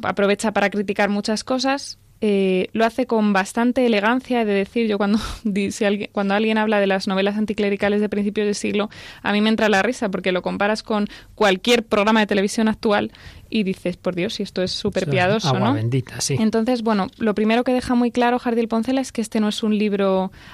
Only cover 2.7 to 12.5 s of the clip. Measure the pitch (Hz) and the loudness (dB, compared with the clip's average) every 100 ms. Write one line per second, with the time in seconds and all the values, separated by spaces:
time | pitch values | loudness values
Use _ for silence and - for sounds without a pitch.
2.7 | 208 226 226 254 226 214 196 196 - 240 | 0 0 0 0 0 2 2 0 0 0
3.7 | 247 247 208 202 254 262 247 220 202 196 | 2 2 2 2 0 0 -2 0 0 0
4.7 | - 226 202 202 208 - - 220 202 196 | -2 -2 0 0 0 -2 -6 -4 -2 -2
5.7 | - 202 202 - - 196 202 220 220 214 | 0 0 0 -4 -4 0 0 2 2 2
6.7 | 208 196 196 196 190 196 208 214 214 202 | 2 2 0 0 0 0 0 -2 -2 -2
7.7 | 196 202 208 208 208 208 208 208 208 208 | 0 0 0 0 -2 -2 -2 -2 -2 -2
8.7 | 202 208 - - - - 208 214 220 220 | -2 -4 -8 -20 -8 -2 0 2 2 4
9.7 | 196 202 254 214 185 185 180 180 185 202 | 4 2 -2 -4 -2 -2 -2 -2 -2 0
10.7 | 220 - 214 208 - - - 208 190 233 | 0 -2 -2 -2 -6 -20 0 2 2 4
11.7 | 240 226 214 202 220 208 202 202 | 2 2 2 4 4 2 2 0